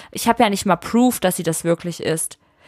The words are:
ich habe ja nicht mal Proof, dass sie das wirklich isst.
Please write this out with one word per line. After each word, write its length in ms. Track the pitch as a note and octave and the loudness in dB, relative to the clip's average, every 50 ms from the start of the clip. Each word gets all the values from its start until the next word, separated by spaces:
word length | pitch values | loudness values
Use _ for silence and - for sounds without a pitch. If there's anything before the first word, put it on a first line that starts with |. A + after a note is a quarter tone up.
| - - - | -16 -14 -12
ich 160 | G#3 - A#3+ | -2 0 2
habe 120 | A#3 - | 2 4
ja 80 | A#3+ G#3 | 2 2
nicht 160 | G3+ F#3+ - | 2 0 0
mal 120 | G3+ F3 E3 | 0 0 0
Proof, 420 | - - - A#3 B3 B3+ A#3+ - | 0 0 2 4 4 4 2 2
dass 160 | - F#3 F3 | 0 -2 -2
sie 80 | - F3 | -2 -2
das 220 | E3 D#3+ - - | -2 -4 -2 0
wirklich 360 | E3 E3+ E3 - F3 E3 - | -2 -2 -2 -2 -6 -8 -6
isst. 380 | - - D#3+ D#3+ - - - - _ _ _ _ _ | -4 -4 -2 -2 -4 -8 -10 -16 _ _ _ _ _